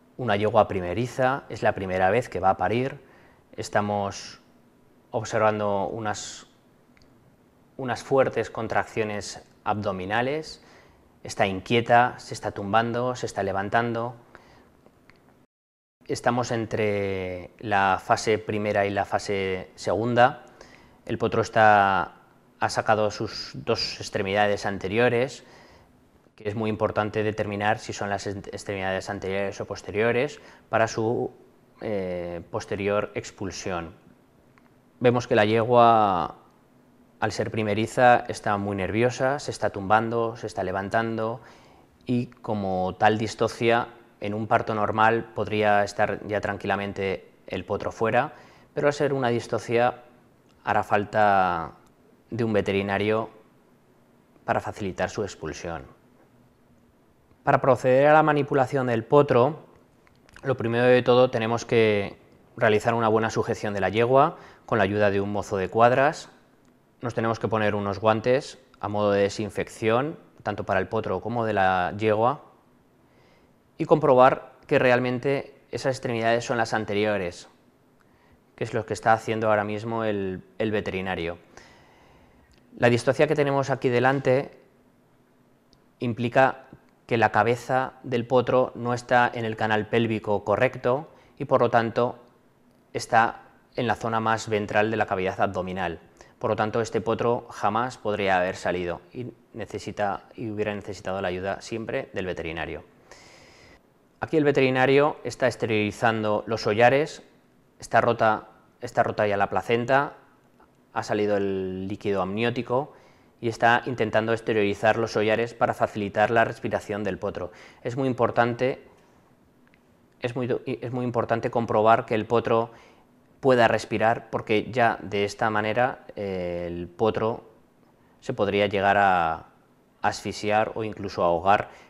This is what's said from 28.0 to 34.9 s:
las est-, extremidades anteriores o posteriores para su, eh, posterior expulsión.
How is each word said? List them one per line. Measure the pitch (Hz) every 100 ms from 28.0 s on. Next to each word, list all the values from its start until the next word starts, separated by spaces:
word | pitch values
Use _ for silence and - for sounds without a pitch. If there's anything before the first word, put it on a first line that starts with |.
| 101
las | 98 104
est-, | 98 -
extremidades | 101 - 98 95 95 101
anteriores | 98 95 98 98 -
o | 104
posteriores | 98 - 98 117 117 147 - - - -
para | 110 110
su, | - 113 120 127 - - _ _ -
eh, | 110 101 92 87 87 87 -
posterior | 110 - 101 101 104 104 123
expulsión. | - - 95 - 104 87 82 - _ _ _ _ _ _ _ _ _